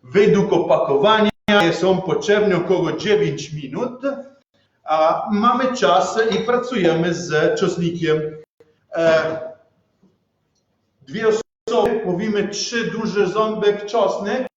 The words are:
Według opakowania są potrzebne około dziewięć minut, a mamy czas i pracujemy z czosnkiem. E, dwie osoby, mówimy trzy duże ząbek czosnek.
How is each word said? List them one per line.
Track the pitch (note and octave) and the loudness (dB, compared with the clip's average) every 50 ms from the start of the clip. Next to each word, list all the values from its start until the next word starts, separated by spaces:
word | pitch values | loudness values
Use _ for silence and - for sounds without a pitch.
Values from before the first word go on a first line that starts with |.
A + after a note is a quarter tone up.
Według | _ - C3+ G3 A3 G3 F3 G3+ E3+ - | _ 0 2 4 4 6 4 4 2 2
opakowania | F3+ E3 D#3 - D#3+ D3+ - - C#3 C#3+ F3+ G#3+ A3 G#3+ G#3+ G#3 - _ _ - G#3 G3+ E3+ E3+ | 0 0 2 2 2 0 2 0 2 2 4 4 4 4 2 0 0 _ _ 2 2 4 4 2
są | E3 - F3+ F#3+ F#3+ F3 | 0 2 0 0 0 0
potrzebne | - E3 C#3+ - - - G3+ G#3 G#3 G3+ F3+ | 0 -2 -4 -2 0 2 2 2 4 2 2
około | E3+ - - F#3+ F3 E3+ D#3 | 0 0 0 0 0 0 -2
dziewięć | D#3 - - G#3 G3+ - - D3+ C3+ - - - | -4 -4 0 0 2 2 2 0 -2 -6 -10 -10
minut, | D#3 D3 C#3 B2 C#3+ F#3+ A#3+ B3 - - C4+ C#4 C4 - - - _ _ _ _ _ _ _ _ _ _ _ | -10 -10 -10 -10 -8 -6 -6 -8 -8 -6 -6 -6 -6 -6 -12 -18 _ _ _ _ _ _ _ _ _ _ _
a | - D#3 D#3+ D#3 E3 - - - A3 | -2 0 2 4 2 2 0 -2 -2
mamy | G#3 G3+ A3 B3 C4+ C4+ C4 B3+ - | -2 2 2 2 2 2 0 -2 0
czas | - F#3+ F3+ F3 F#3+ F#3 - - A3 A3+ A3 | 0 2 4 4 4 2 0 0 0 0 0
i | G3 - | 0 -2
pracujemy | - A#3+ B3 A#3+ - - C4 G#3 F3 D#3+ E3 E3 E3+ F3 E3 | 0 0 -2 -2 -2 -4 -4 0 0 2 2 2 0 -2 -2
z | - - - D#3 D3+ E3 - - - | -4 -6 -2 0 0 2 2 0 0
czosnkiem. | G3 E3+ - F3 E3+ E3+ - - E3 D#3 D#3 D#3 D3+ D3+ - - - _ _ _ _ _ _ _ _ _ - | -2 -2 -2 -2 -4 -4 -4 -2 -2 0 0 0 -2 -6 -10 -14 -20 _ _ _ _ _ _ _ _ _ -4
E, | E3 E3 E3 D#3+ D#3+ D#3 D#3+ D#3+ - - - - _ _ _ _ _ _ _ _ _ _ _ _ _ _ _ _ _ _ _ _ _ _ _ _ _ _ _ _ _ _ - | 0 2 2 2 2 0 -2 -6 -8 -10 -12 -16 _ _ _ _ _ _ _ _ _ _ _ _ _ _ _ _ _ _ _ _ _ _ _ _ _ _ _ _ _ _ -12
dwie | - G#3 A3+ A3 | -8 0 0 2
osoby, | G#3+ A3 - _ _ _ _ - A#3+ A3+ G#3 A#3+ A3 - - | 2 0 -4 _ _ _ _ 0 2 2 2 2 0 -2 -2
mówimy | F#3 E3+ F3 G#3+ G#3+ G3+ G3+ F#3 - | -2 -4 -2 -2 -2 0 0 -2 -2
trzy | - - - - A#3 A#3 A3+ - | -4 -8 -8 -4 -4 -4 -4 -4
duże | - A3+ G#3+ F#3+ F3+ G3+ F#3+ F3 | -4 -4 -4 -2 0 0 0 0
ząbek | G3+ G#3+ G#3+ A3 G#3+ F3+ G3+ G#3 G3+ - - | 0 0 0 0 -2 0 0 0 0 0 -6
czosnek. | - - A3+ G3+ - - - G3 G#3 B3 C4 B3+ - _ | -4 0 0 0 0 0 -4 -4 -4 -4 -4 -6 -8 _